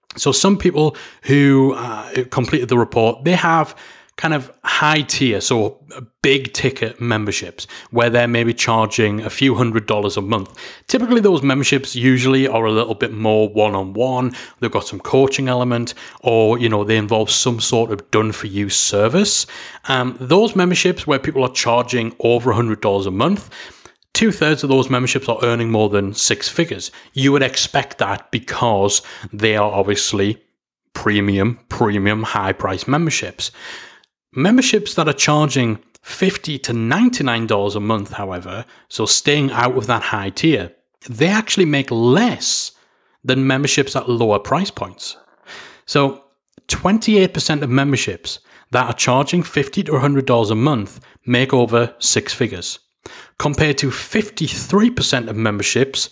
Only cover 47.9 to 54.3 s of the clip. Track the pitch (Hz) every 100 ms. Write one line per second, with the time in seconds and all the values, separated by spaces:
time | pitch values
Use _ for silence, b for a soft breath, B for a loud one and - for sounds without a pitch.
47.9 | 135 - 92 - - b b b 117 123
48.9 | 123 - 127 139 175 165 - 139 - 151
49.9 | 147 139 143 127 120 107 110 135 135 98
50.9 | - b b - 123 131 131 117 117 117
51.9 | - - - - - 117 98 - - _
52.9 | _ B B B _ 147 143 156 139 139
53.9 | - - 226 214